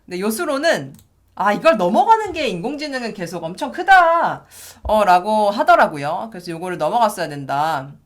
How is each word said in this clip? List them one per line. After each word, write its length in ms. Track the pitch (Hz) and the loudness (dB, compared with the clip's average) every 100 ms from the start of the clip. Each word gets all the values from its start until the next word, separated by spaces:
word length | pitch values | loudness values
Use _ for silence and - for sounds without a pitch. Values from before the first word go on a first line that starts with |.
| - | -12
근데 120 | 180 | -4
요수로는 760 | 208 269 320 277 320 220 135 - _ _ _ - | -4 -4 -4 -2 0 -2 -4 -16 _ _ _ -2
아, 160 | 196 | 0
이걸 240 | 202 320 269 | 2 2 2
넘어가는 560 | 180 269 415 440 415 | 2 2 4 4 2
게 160 | 320 254 | -4 -4
인공지능은 680 | 180 220 294 302 262 226 | -4 -6 -6 -8 -6 -8
계속 280 | 190 165 170 | -8 -10 -8
엄청 300 | 160 190 294 | -10 -8 -8
크다, 760 | - 359 381 330 339 208 135 - - - - | -4 4 6 6 2 -2 -4 -12 -20 -20 -12
어, 220 | - 214 | -2 0
라고 460 | 196 180 208 214 208 | 4 4 4 0 0
하더라고요. 760 | 220 339 339 208 151 143 185 220 | 0 4 4 4 0 -6 -6 -8
그래서 220 | 185 170 | -12 -12
요거를 260 | 165 180 170 | -8 -8 -4
넘어갔어야 500 | 156 233 220 214 156 | -2 2 0 0 -8
된다. 640 | 143 139 139 156 147 139 151 | -8 -6 -2 -2 -4 -8 -18